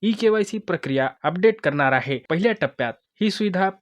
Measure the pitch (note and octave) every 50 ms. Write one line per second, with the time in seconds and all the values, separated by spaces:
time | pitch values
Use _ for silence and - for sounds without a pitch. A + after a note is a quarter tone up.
0 | - G#3+ A3+ G3+ A#3 A3 G#3+ G#3+ G#3 - - A3 - - F3 D#3+ - D3 C3+ C3+
1 | E3+ F3+ - - - D3+ D#3+ F3+ F#3 A3+ A3 A3 - D#3 C#3 D3 C#3+ C3+ C3+ C3
2 | A2+ C3+ C#3 B2 - - D#3 E3+ G3 A#3 G#3+ G#3+ - C3+ - - B2+ A#2 A2+ -
3 | _ _ _ _ G#3 G#3+ F#3+ - G#3+ G#3 F3+ F3+ G3 G3 F#3+ -